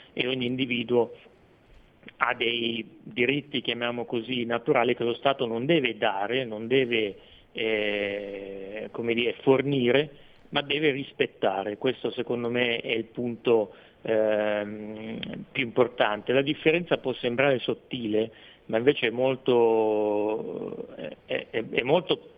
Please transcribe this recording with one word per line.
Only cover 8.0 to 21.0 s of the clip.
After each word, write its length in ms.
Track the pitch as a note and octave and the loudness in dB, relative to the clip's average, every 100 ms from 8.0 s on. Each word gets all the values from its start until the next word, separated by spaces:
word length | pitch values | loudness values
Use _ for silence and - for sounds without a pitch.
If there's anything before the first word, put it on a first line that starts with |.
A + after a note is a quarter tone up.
| G2+ G2+ G2+ G2 G2 G2 G2 G#2+ G#2+ | -2 -4 -6 -10 -10 -12 -12 -10 -10
come 220 | - A#2 | -4 -2
dire, 200 | A#2 A#2 - | 0 0 0
fornire, 880 | - C3+ C3+ C#3 A#2+ C3 D3 - - - - | 4 4 4 2 4 4 2 -6 -20 -20 -6
ma 120 | C#3+ | -4
deve 300 | C#3+ C#3+ D#3 | -2 0 0
rispettare. 840 | C3+ C3+ - C3 - G#2+ F#2+ G2 G#2 | 0 -4 -4 -4 -2 -2 0 -4 -2
Questo 340 | C3 A#2+ A#2+ | -2 -2 -4
secondo 380 | A#2 A#2 A#2+ A#2+ | -4 -4 -4 -2
me 280 | A#2+ B2 A#2 | 0 0 0
è 140 | C3+ | -2
il 140 | A2+ A2 | -4 -4
punto, 680 | - A#2+ A2+ B2 A#2 G2+ - - _ | -6 -6 -2 2 4 2 -6 -20 _
ehm, 1400 | - A2 G#2+ G#2+ G#2+ G#2 G#2 G#2+ G#2+ G#2+ A2 A#2 - - - | -2 2 2 2 0 0 -4 -8 -10 -10 -10 -10 -10 -12 -8
più 120 | - | -4
importante. 680 | B2 C3 A#2 - A2+ G#2 G#2+ | -2 2 2 2 0 0 0
La 80 | B2+ | 2
differenza 560 | C#3 D3 D#3 E3 F3 D3 | 2 0 2 2 0 -2
può 160 | C3+ | -2
sembrare 460 | A#2 B2 A#2+ C#3+ B2+ | -4 -2 2 2 2
sottile, 720 | - A2+ - C3 A2 G#2+ A2 - - - - | 0 -4 -6 -6 -2 0 0 -6 -20 -18 -4
ma 120 | A2+ | 0
invece 300 | B2+ C#3+ A#2+ | 4 4 2
è 40 | |
molto, 1800 | A#2 C3 B2+ - A#2+ A2+ A2+ A2 G#2+ G#2+ G#2 G#2 G#2+ - - F#2+ - - - | 2 2 2 4 6 6 6 4 2 2 0 0 -2 -6 -8 -8 -10 -12 -10